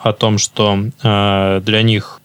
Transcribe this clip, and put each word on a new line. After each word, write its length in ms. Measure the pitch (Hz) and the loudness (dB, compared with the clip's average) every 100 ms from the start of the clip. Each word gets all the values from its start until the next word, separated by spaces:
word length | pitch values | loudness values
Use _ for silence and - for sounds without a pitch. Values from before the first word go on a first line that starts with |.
о 80 | 113 | -2
том, 280 | 107 110 104 | 0 0 0
что, 380 | - - 104 98 107 - | -2 0 0 0 -4 -4
э, 600 | 107 101 101 98 98 98 98 | 0 2 2 2 0 -2 0
для 160 | 107 | 0
них, 360 | 113 107 - - | 2 0 -4 -16